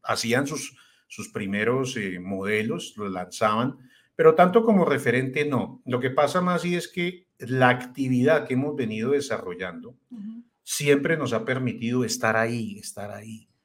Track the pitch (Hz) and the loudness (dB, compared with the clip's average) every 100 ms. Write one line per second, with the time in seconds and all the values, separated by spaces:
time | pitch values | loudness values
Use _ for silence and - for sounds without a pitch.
0 | - 110 117 120 139 147 - - _ _ | -4 -4 0 0 0 -6 -10 -16 _ _
1 | _ - 104 110 98 101 107 127 127 117 | _ -16 -10 -8 -4 0 0 0 -2 -4
2 | 98 90 90 98 98 107 110 165 - - | -6 -8 -8 -6 -2 0 -2 -6 -8 -10
3 | 101 92 90 - 107 107 131 - - _ | -8 -8 -8 0 0 2 -2 -4 -20 _
4 | _ - 160 156 180 220 233 196 156 135 | _ 6 6 8 6 6 6 4 4 2
5 | 123 123 131 151 147 131 113 - - 123 | 2 2 0 -2 0 0 -4 -8 -4 -2
6 | 127 131 143 185 180 175 175 175 - - | 0 2 2 2 2 0 0 -2 -4 -4
7 | 175 180 _ _ 117 127 127 123 - - | -4 -6 _ _ -4 4 4 4 -4 -6
8 | 131 123 135 156 - 127 143 147 113 107 | 0 2 4 2 2 -2 0 -2 -4 -2
9 | 120 143 139 107 92 87 92 85 107 127 | 0 0 -2 -6 -6 -8 -8 -10 -16 -20
10 | _ 233 208 226 - _ - - 147 139 | _ -14 -14 -14 -18 _ -8 -4 4 4
11 | 143 160 135 110 113 127 127 120 117 123 | 4 0 0 -2 -2 -2 -2 -4 -2 0
12 | 113 - 113 110 117 120 104 98 - - | -2 0 0 2 0 -2 -6 -10 -14 -12
13 | 101 104 110 110 _ _ | -12 -12 -14 -16 _ _